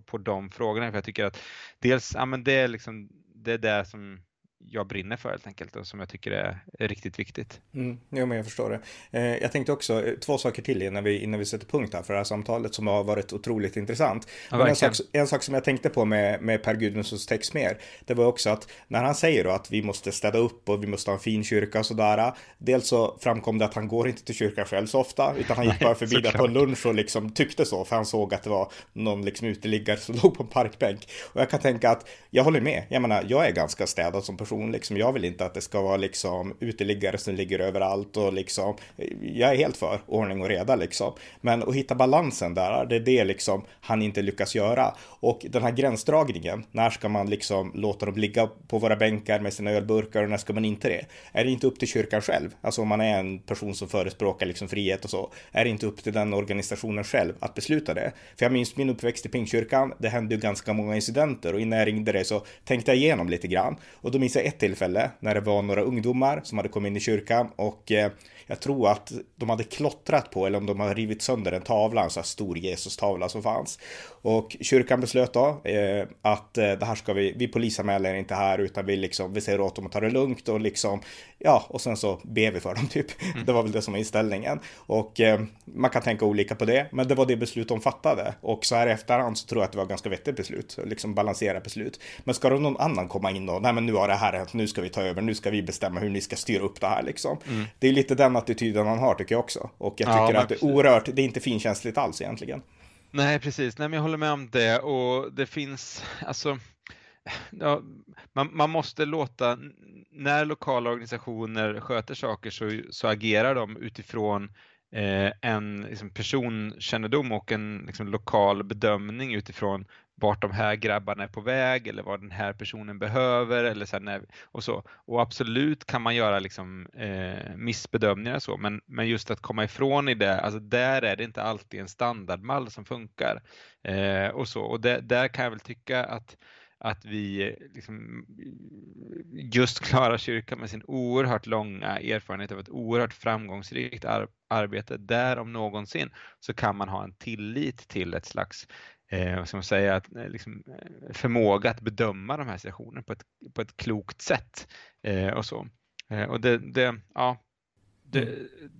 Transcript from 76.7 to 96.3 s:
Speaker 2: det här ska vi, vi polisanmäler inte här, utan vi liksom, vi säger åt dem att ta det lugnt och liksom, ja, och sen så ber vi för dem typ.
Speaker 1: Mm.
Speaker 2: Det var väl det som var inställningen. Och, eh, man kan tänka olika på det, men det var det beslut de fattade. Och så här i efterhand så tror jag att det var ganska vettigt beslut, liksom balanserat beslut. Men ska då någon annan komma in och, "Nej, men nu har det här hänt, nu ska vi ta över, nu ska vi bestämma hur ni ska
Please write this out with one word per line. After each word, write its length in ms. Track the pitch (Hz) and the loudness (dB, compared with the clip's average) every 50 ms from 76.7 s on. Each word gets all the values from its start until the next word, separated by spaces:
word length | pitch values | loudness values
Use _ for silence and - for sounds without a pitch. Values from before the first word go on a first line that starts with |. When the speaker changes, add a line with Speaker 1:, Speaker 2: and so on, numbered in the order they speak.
Speaker 2:
det 120 | 98 95 101 | 2 0 0
här 100 | 113 110 | -2 -2
ska 180 | - - - | -2 -2 0
vi, 200 | 98 98 98 95 85 | 2 2 2 2 0
vi 120 | 113 123 117 | 0 -2 -2
polisanmäler 680 | - 117 117 113 107 - 95 104 98 98 95 92 95 | 0 0 0 0 -2 -2 0 0 0 2 2 0 -2
inte 200 | 98 95 - 95 | -2 -4 -4 -2
här, 240 | 95 98 98 95 98 | 0 2 2 2 2
utan 280 | 101 90 - 104 95 | 0 -2 -2 -4 -2
vi 100 | 98 98 | 0 0
liksom, 360 | 98 95 90 - - 95 92 | 0 0 -2 -4 -4 -4 -4
vi 80 | 98 107 | -4 -4
säger 200 | 104 - 101 98 | 0 0 2 2
åt 160 | 98 92 - | 2 0 -2
dem 100 | - 98 | -4 -8
att 60 | 92 | -6
ta 80 | - 104 | -2 0
det 100 | 107 110 | 0 2
lugnt 380 | 123 131 135 135 123 - - - | 2 2 2 2 0 -2 -2 -2
och 120 | 107 107 | 0 0
liksom, 400 | 110 107 - - - 104 101 101 - - - - - - - _ | 0 0 0 0 0 0 -2 -2 -6 -10 -16 -18 -20 -20 -12 _
ja, 260 | - 160 139 107 - - | 6 6 8 6 6 0
och 120 | - 123 | -6 -6
sen 160 | - 127 110 | -4 -4 -2
så 240 | - - 101 92 85 - | 0 0 0 -2 -2 -6
ber 260 | - 113 110 107 110 | -2 2 2 4 4
vi 100 | 92 90 | 2 0
för 140 | - 95 92 | -4 -4 -2
dem 140 | 107 117 117 | -2 -2 -2
typ. 180 | - 156 - - - - - 185 156 | -2 -2 -4 -4 -8 -8 -8 -6 -6
Speaker 1:
Mm. 120 | 120 110 | -2 0
Speaker 2:
Det 60 | 127 | 4
var 100 | 123 117 | 4 4
väl 100 | 113 110 | 4 2
det 100 | 104 110 | 0 -2
som 100 | 107 - | -2 -2
var 60 | 101 101 | -2 -4
inställningen. 640 | 107 107 - 107 110 110 104 95 117 - 147 147 - - - | -2 0 0 2 2 2 0 -2 -2 -4 -4 -4 -6 -12 -18
Och, 440 | - - - 107 110 107 - - - | -16 -4 0 0 0 0 0 2 6
eh, 200 | 113 110 107 104 110 107 - - _ | 6 6 6 6 2 -4 -8 -14 _
man 260 | - - - 127 127 | -12 -2 0 2 2
kan 120 | - 123 | 2 2
tänka 220 | - 123 113 107 110 | 2 0 2 2 4
olika 300 | 104 104 104 101 - 110 | 4 4 4 2 0 0
på 100 | 107 113 | 0 2
det, 220 | 107 120 135 143 151 | 4 4 4 2 0
men 160 | - 131 131 127 | -2 -2 2 2
det 60 | 135 | 4
var 120 | 127 131 | 4 4
det 100 | 123 123 | 4 4
beslut 320 | 113 117 - - 120 113 - | 2 0 -2 -2 -4 -2 -2
de 120 | 123 110 | -2 0
fattade. 540 | - 135 - - - 156 139 90 101 104 104 - | 0 0 0 2 2 2 2 2 0 -4 -6 -4
Och 240 | - 104 113 107 - | -2 -2 -2 0 0
så 100 | - 123 | 2 4
här 120 | 117 117 | 4 4
i 40 | 120 | 4
efterhand 480 | 110 110 - - 123 120 127 120 110 - | 2 0 2 2 2 2 2 0 -2 -6
så 80 | - | -6
tror 140 | - - 113 | -2 0 0
jag 40 | 98 | 0
att 60 | 92 | 0
det 60 | 107 101 | 0 -2
var 80 | 95 | -2
ganska 220 | 95 98 92 - 107 | -2 -4 -6 -4 -6
vettigt 280 | 95 90 - 147 131 | -6 -4 -4 -4 -4
beslut, 420 | - - - - - - - - - - | -4 -6 -6 -8 -8 -10 -10 -10 -10 -8
liksom 300 | 107 107 - - 107 101 | -8 -8 -6 -6 -2 0
balanserat 500 | 104 104 107 95 - 110 101 92 92 - | 0 0 0 0 0 0 0 -2 -2 -6
beslut. 360 | 110 - - 104 - - - - - - - - | -8 -8 -8 -8 -8 -10 -12 -16 -18 -18 -6 -2
Men 100 | - 127 | -2 0
ska 140 | - - 131 | 4 4 4
då 60 | 131 | 4
någon 200 | 139 147 147 135 | 4 4 0 2
annan 320 | - 135 165 139 92 90 85 | 2 2 2 2 0 -2 -2
komma 220 | - 98 98 95 | -2 -2 0 0
in 180 | 95 95 95 92 | 0 -2 -2 -2
och, 140 | 87 95 | -2 2
"Nej, 100 | 104 123 | 2 2
men 140 | 117 117 117 | 2 2 2
nu 60 | 117 | 2
har 160 | 107 98 98 101 | 4 4 4 4
det 60 | 98 | 4
här 180 | 101 110 101 | 4 4 2
hänt, 220 | 90 92 92 - - | 2 0 -4 -4 -2
nu 120 | 117 107 104 | -2 -2 0
ska 140 | - - | -2 -4
vi 60 | 90 92 | -4 -2
ta 140 | - 110 | -2 -2
över, 200 | 95 92 90 92 | -2 0 0 0
nu 120 | 104 113 107 | 0 0 -2
ska 160 | - - 101 | -2 -2 -2
vi 120 | 104 104 | 0 0
bestämma 380 | 92 - 92 - - 95 90 90 | -2 -2 -4 -2 -2 -2 -2 -2
hur 100 | 104 104 | -2 -2
ni 100 | 98 98 | -2 -2
ska 160 | - - | -4 -4